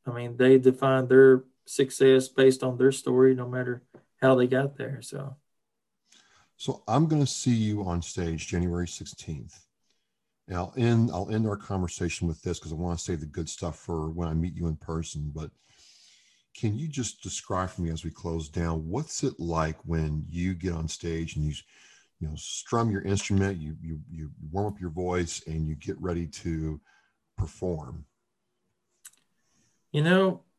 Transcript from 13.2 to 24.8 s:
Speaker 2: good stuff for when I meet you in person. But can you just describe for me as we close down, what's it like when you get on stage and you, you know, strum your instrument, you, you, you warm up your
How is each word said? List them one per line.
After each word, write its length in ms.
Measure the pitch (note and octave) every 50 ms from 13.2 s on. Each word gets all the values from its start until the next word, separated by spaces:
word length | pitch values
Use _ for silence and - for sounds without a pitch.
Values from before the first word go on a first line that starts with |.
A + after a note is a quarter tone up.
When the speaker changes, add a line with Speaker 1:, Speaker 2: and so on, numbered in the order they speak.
| D2+
Speaker 2:
good 240 | D2+ C#2+ F2 E2 D#2
stuff 300 | - - - E2 D#2 -
for 320 | - - E2+ D#2+ D#2 D#2+
when 160 | D#2+ F2 E2+ E2
I 80 | D#2+
meet 180 | E2 E2 F2+ D2
you 140 | F2 E2+ E2
in 80 | D#2
person. 560 | D2 - - E2 E2 E2 - - D2+ D2 D2+ C#2+
But 160 | D#2 D2+ C#2+ - _ _ _ _ _ - _ _ _ _ _ _ _ _ _ _ _ _ _ _
can 220 | - - A2 G#2 A#2
you 100 | D#3 E3
just 360 | C#3+ C#3 A#2+ - - _ -
describe 480 | G2 - - - - G2+ F#2 F#2 F2+
for 100 | - -
me 80 | F2 E2
as 140 | E2 D#2+ -
we 80 | E2
close 360 | D#2 - - E2+ E2 E2 D#2 D2
down, 400 | - F2 E2+ E2 E2 D#2+ D#2 D#2+
what's 360 | F#2 B2+ D#3 - - - -
it 160 | C3+ - -
like 380 | E2 E2+ E2 D#2+ D#2+ D#2+ D#2 - -
when 380 | - E2+ D#2+ D#2 D#2 D2+ D2+ D#2 E2+
you 240 | E2 F2 F2 F#2 F#2+
get 200 | E2+ E2+ F#2 E2+
on 140 | D#2+ D#2+ D#2+
stage 480 | - - - E2+ E2 E2 E2 D#2+ -
and 100 | D2+ D2+
you, 80 | D2+ D2 - - _ _ - - - - _ _ _ _ -
you 80 | - D2+
know, 80 | D2+
strum 560 | - - - - - - - - A#2 A#2 A2+
your 100 | G#2 G2
instrument, 580 | - F#2+ G2+ G2 - - G2+ G2 G2 G2 G2 E2+
you, 160 | D#2 D2+ D#2 D#2+
you, 180 | D#2+ E2 D#2+ D2+ D2 -
you 200 | E2+ D#2+ D#2 D2 - - D#2+ D#2
warm 160 | D#2+ G2 G#2 G#2
up 120 | G2+
your 120 | G2+